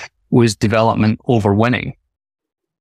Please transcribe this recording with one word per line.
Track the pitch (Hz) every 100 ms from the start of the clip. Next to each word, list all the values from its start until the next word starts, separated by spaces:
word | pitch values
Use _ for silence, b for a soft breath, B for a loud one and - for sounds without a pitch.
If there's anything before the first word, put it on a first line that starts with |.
| B _ _
was | 127 117
development | 101 104 110 113 - 107 117
over | - 113 101
winning. | 101 117 120 135 - _ _ _ _ _ _ _ _